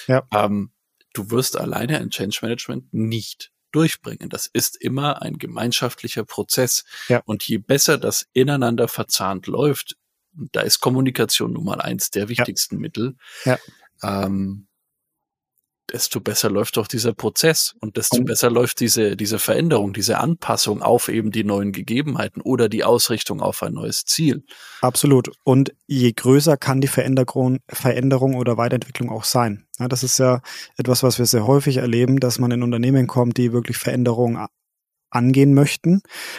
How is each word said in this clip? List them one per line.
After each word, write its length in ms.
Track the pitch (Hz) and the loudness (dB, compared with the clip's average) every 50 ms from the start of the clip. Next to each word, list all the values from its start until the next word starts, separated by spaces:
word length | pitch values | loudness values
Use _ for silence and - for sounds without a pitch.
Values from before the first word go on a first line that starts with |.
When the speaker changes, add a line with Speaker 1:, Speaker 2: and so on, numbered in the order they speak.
| - | -2
Speaker 1:
Ja. 160 | - 131 - - _ 107 | 0 0 0 0 _ 0
Speaker 2:
Ähm, 380 | 104 104 101 104 101 98 - _ _ _ _ _ _ _ _ - | 0 2 2 0 -2 -4 -6 _ _ _ _ _ _ _ _ -10
du 160 | 110 101 104 | -10 -6 -2
wirst 280 | 117 123 131 - - | -2 -2 -2 -2 -4
alleine 420 | - - - 113 104 110 123 156 135 | -6 -6 -4 -4 -4 -4 -2 -2 -4
ein 100 | 117 - | -4 -6
Change 300 | - - - 202 - - | -6 -6 -6 -6 -6 -6
Management 520 | - 110 120 120 - - 139 127 131 _ - | -6 -6 -6 -6 -8 -10 -10 -12 -10 _ -4
nicht 580 | 110 110 113 113 110 - - - - - - _ _ _ _ | -4 -4 -2 -4 -6 -6 -10 -14 -16 -20 -20 _ _ _ _
durchbringen. 580 | - 151 165 156 - - - 117 107 - - - | 0 2 2 2 0 -4 -10 -14 -14 -12 -12 -12
Das 180 | - - - - | -10 -10 -10 -4
ist 240 | - 120 - - - - | -2 -2 -2 -2 -6 -6
immer 400 | - 123 127 135 143 143 139 - | -6 -4 -4 -2 -2 -2 -4 -4
ein 160 | - - - | -8 -10 -10
gemeinschaftlicher 840 | - - 117 113 113 113 120 117 - 131 120 - - - 117 - 117 107 | -10 -12 -12 -8 -6 -4 -2 -2 -2 -2 -4 -6 -8 -10 -8 -8 -8 -8
Prozess. 580 | - - - 101 - - 131 127 120 - - - _ - - - | -8 -8 -8 -6 -2 0 0 0 0 0 -4 -6 _ -16 -16 -2
Speaker 1:
Ja. 140 | - 123 120 - | 0 0 0 0
Speaker 2:
Und 180 | - 107 - - | -4 -6 -6 -4
je 140 | - 117 | -4 -4
besser 400 | 98 - - 135 139 - - 147 | -4 0 0 0 2 2 2 2
das 280 | 127 120 110 - - - - _ | 0 0 -2 -4 -4 -6 -2 _
ineinander 540 | 127 131 147 143 135 123 117 117 120 117 | 0 2 2 2 0 0 0 0 0 -2
verzahnt 600 | - - - 104 - - - 101 95 98 95 - | -2 -2 -6 -6 -4 -4 -2 -2 -4 -4 -6 -6
läuft, 500 | 95 - 120 143 147 135 - - - - - _ _ _ _ _ _ _ | -6 -4 0 0 0 0 -2 -6 -12 -16 -18 _ _ _ _ _ _ _
da 280 | 160 - - - 110 | -14 -14 -8 -4 -4
ist 180 | - - - - | 0 0 0 0
Kommunikation 760 | - 127 127 131 131 131 - - 113 104 - - 113 117 117 | 2 0 2 2 0 0 0 0 -2 0 0 -2 -2 -4 -4
nun 120 | - - | -6 -6
mal 140 | 98 - - | -6 -4 -4
eins 280 | - 123 123 - - - | -4 -6 -4 -6 -6 -4
der 140 | - 101 104 | -4 -4 -4
Speaker 1:
Ja. 60 | 110 | -2
Speaker 2:
wichtigsten 480 | 120 123 117 113 95 - - - 117 | 0 0 0 0 -2 -4 -6 -6 -6
Mittel, 380 | 117 107 - - 107 117 135 135 - _ - - - - | -8 -8 -8 -6 -6 -6 -6 -8 -12 _ -20 -20 -6 -2
Speaker 1:
Ja. 140 | 131 123 - - - - _ _ _ _ _ | -2 -2 -2 -4 -12 -20 _ _ _ _ _
Speaker 2:
ähm, 640 | - 101 101 98 98 98 98 98 98 95 98 101 - _ _ _ _ _ _ _ _ _ _ _ _ _ _ _ _ _ _ _ _ _ _ _ _ - - | -8 -6 -4 -2 -2 -2 -2 -4 -4 -6 -8 -12 -16 _ _ _ _ _ _ _ _ _ _ _ _ _ _ _ _ _ _ _ _ _ _ _ _ -12 -8
desto 260 | 117 - - - 117 | -6 -6 -4 -4 -6
besser 300 | - 104 107 - - 107 | -4 -2 -2 0 0 0
läuft 280 | 98 101 - - - | 0 0 -2 0 -2
doch 100 | 117 107 | -4 -4
dieser 260 | - - 113 113 120 110 | -2 -4 -2 -2 -2 -2
Prozess 640 | - - 107 - - - 160 160 - - - - _ | -2 -4 -4 -2 2 2 2 2 2 -2 -4 -8 _
und 160 | - 107 - | -12 -8 -6
desto 220 | 113 - - 127 | -4 -2 0 2
Speaker 1:
Und 80 | 120 127 | 2 2
Speaker 2:
besser 240 | 113 113 - - 120 | 0 0 2 2 2
läuft 300 | 117 120 123 - - - | 4 4 2 2 0 -2
diese, 360 | 117 110 - 113 110 101 - | 0 0 2 2 2 0 0
diese 220 | - 104 101 110 | -2 -4 -4 -2
Veränderung, 560 | 101 - - 110 123 160 170 143 107 101 98 98 | -2 0 0 2 2 2 2 2 2 2 0 -2
diese 240 | 101 95 - 107 | -2 -2 0 0
Anpassung 640 | - - 156 170 - - - 113 - - 110 104 - | 0 0 0 -2 -2 -2 -2 -2 0 0 -2 -2 0
auf 280 | - 110 117 120 - - | 2 4 4 4 2 0
eben 200 | 107 113 107 110 | -2 -2 -2 -2
die 120 | 98 110 101 | -2 -2 0
neuen 300 | 104 101 101 101 101 98 | 0 0 0 -2 -2 -4
Gegebenheiten 680 | 101 - - 113 131 151 151 120 110 104 - - - | -6 -6 -4 -4 -2 -2 -2 -4 -4 -4 -6 -8 -8
oder 280 | - 110 131 120 120 107 | -2 -2 2 2 2 2
die 140 | 110 101 - | 2 0 2
Ausrichtung 560 | 107 120 120 - - 113 107 - - 101 98 | 4 4 4 2 0 -2 -2 -2 -6 -4 -4
auf 220 | - 95 - - | -4 -4 -4 -4
ein 120 | - 104 - | -6 -6 -6
neues 300 | 151 - 113 110 - - | -6 -6 -6 -6 -6 -4
Ziel. 400 | - - - 165 143 117 147 - _ - - - - - - | -2 -2 2 2 2 0 0 -4 _ -20 -20 -20 -20 -6 -2
Speaker 1:
Absolut. 480 | 123 127 123 - - 147 135 127 113 - - _ _ | -2 0 0 2 4 6 6 4 4 0 -6 _ _
Und 300 | 135 127 135 135 - - _ _ | 4 4 4 4 2 -2 _ _
je 260 | - 143 127 123 120 | -6 0 2 2 2
größer 460 | 110 - - 123 135 143 143 165 143 | 2 2 4 6 6 6 6 4 2
kann 240 | 135 - - 131 135 | 2 2 0 2 2
die 60 | 139 | 2
Veränderung, 720 | 135 - 135 123 127 135 131 127 - - 139 127 127 131 131 - - | 2 2 0 0 2 2 2 2 0 0 0 2 2 0 -2 -4 -10
Veränderung 640 | - - - 127 117 123 131 135 135 123 131 135 131 | -10 -2 0 0 2 2 2 2 2 4 2 2 0
oder 220 | 123 120 123 117 | 0 0 0 0
Weiterentwicklung 540 | 113 117 120 131 117 - - - - 123 117 | 0 0 0 0 -2 -4 -6 -8 -8 -8 -6
auch 140 | 110 113 - | -6 -6 -4
sein. 420 | - - 123 120 110 101 104 - _ - | 0 2 2 2 2 -2 -6 -10 _ -10
Ja, 100 | - 127 | -8 -4
das 140 | 123 127 120 | -4 -2 -2
ist 160 | 131 127 - | -2 -2 0
ja 240 | - 131 127 127 127 - - - - - - _ | 2 4 4 4 2 -2 -8 -16 -16 -18 -14 _
etwas, 280 | - 117 123 123 - - | -4 0 0 2 4 4
was 160 | 127 113 - | 2 2 2
wir 80 | 120 | 2
sehr 180 | - 127 113 104 | 2 2 2 4
häufig 320 | 120 139 143 139 147 127 | 4 4 4 4 2 0
erleben, 420 | 127 123 120 117 120 127 127 135 135 | 0 0 0 2 2 4 4 4 2
dass 200 | 131 123 120 - | 2 0 0 0
man 100 | 127 123 | 0 0
in 140 | 120 120 123 | 0 0 0
Unternehmen 420 | 120 120 117 120 131 139 135 123 | 0 0 0 2 4 4 4 2
kommt, 320 | 110 - 127 123 120 113 | 2 2 2 2 2 2
die 160 | - 123 117 117 | 2 2 2 2
wirklich 240 | 120 117 - 117 | 0 -2 -2 -6
Veränderungen 600 | - - 127 131 127 123 120 113 120 123 120 117 | -4 -2 -2 0 2 2 2 2 2 0 0 0
a-, 120 | 127 107 - _ _ _ _ _ _ _ _ _ _ _ _ | -4 -6 -12 _ _ _ _ _ _ _ _ _ _ _ _
angehen 420 | - 120 123 131 131 139 139 143 139 | -2 2 2 4 6 6 6 8 8
möchten. 480 | 139 147 143 - - - 165 185 196 - _ - - - - - | 6 6 4 2 -2 2 2 2 2 0 _ -12 -14 -14 -12 -14